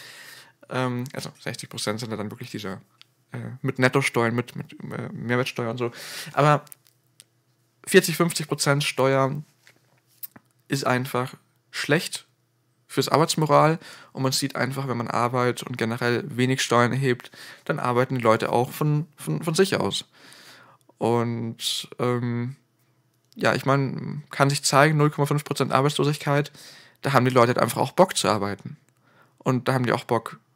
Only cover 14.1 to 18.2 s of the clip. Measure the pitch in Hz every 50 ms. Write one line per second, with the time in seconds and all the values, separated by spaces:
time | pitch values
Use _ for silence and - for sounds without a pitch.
14.1 | - - 135 131 131 - 139 135 - - 123 127 135 135 139 135 117 117 117 -
15.1 | - 113 120 120 127 127 123 123 120 - - - 127 123 120 110 117 120 123 120
16.1 | 120 113 - - - 117 127 127 131 131 - - 123 120 120 120 120 135 135 131
17.1 | 123 127 - - - - - - - - - - 165 - - 123 120 120 131 -
18.1 | 135 127